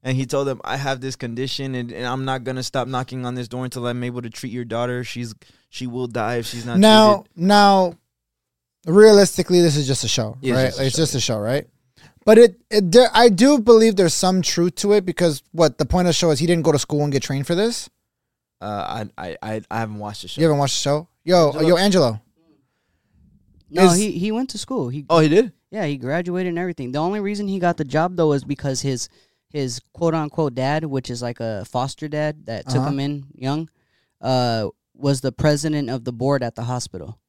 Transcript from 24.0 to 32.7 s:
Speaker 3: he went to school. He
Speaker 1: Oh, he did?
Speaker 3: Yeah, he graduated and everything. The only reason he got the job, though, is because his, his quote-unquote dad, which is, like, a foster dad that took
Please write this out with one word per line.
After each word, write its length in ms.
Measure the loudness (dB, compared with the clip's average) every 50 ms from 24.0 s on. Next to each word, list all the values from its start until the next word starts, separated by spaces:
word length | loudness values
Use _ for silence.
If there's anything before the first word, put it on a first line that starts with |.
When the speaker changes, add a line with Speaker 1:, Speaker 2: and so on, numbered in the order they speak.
| 0 -2 -2
Speaker 3:
he 180 | -4 -4 -4
went 180 | -2 -4 -6 -6
to 60 | -8
school. 320 | -12 -10 -8 -6 -4 -4 -4
He 160 | -6 -8 -2 _
Speaker 1:
Oh, 100 | 4 4
he 100 | 4 6
did? 220 | 4 4 2 0 _ _ _ _
Speaker 3:
Yeah, 140 | -8 -6 -6
he 120 | -6 -6
graduated 520 | -6 -6 -4 -4 -4 -4 -4 -4 -4 -4 -4
and 80 | -4 -4
everything. 320 | -6 -6 -6 -8 -10 -6
The 80 | -4 -4
only 200 | -2 -2 -4 -4
reason 280 | -4 -6 -6 -4 -4
he 120 | -4 -4 0
got 180 | 0 -2 -2
the 60 | -2 -6
job, 300 | -4 -2 -2 -2 -2 -2
though, 180 | 0 0 0 0
is 100 | -2 -2
because 380 | -6 -10 -6 -4 -6 -6 -4
his, 260 | -4 -4 -4 -6 -8 -12 _ _ _ _ _ _ _ _
his 300 | -8 -6 -6 -6 -8 -10 _ _ _
quote-unquote 640 | -4 -2 -2 -2 -2 -4 -4 -4 -4 -4 -4 -4
dad, 280 | -4 -2 -2 -2 -2 -4
which 240 | -4 -6 -6 -6 -6
is, 100 | -10 -8
like, 180 | -8 -10 -8 _
a 260 | -8 -6 -6 -8 -10
foster 420 | -6 -4 -4 -4 -4 -8 _ -12
dad 400 | -8 -6 -4 -4 -4 -6 -8 -12
that 180 | -12 -10 -10 -8
took 100 | -4